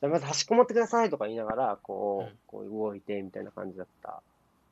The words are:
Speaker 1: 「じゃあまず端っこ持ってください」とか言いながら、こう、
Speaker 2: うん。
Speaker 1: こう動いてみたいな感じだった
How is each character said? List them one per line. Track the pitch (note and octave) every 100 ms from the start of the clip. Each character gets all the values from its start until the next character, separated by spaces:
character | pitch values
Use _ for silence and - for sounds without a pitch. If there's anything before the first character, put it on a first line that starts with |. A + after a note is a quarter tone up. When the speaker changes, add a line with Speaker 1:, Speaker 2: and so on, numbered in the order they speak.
Speaker 1:
「じ | C#3+
ゃ |
あ |
ま | D#3
ず | C#3
端 | -
っ | -
こ |
持 | A#3
っ | B3
て |
く | A3+
だ | A3+
さ | A#3
い」 | A3
と | -
か | G#2+
言 |
い | A2+
な |
が | A2
ら、 | A2+ A#2+ G2+
こ | - G2 G2+ G2 F#2+
う、 |
Speaker 2:
う |
ん。 | G#2+ _
Speaker 1:
こ | G#2+
う | G2+
動 | G#2+ G#2+
い | G2
て | - G2+
み | F#2+
た | G2+
い |
な | G2
感 | G2 F#2+
じ | F#2
だ |
っ | F2+ _
た | - - - _ _ _ _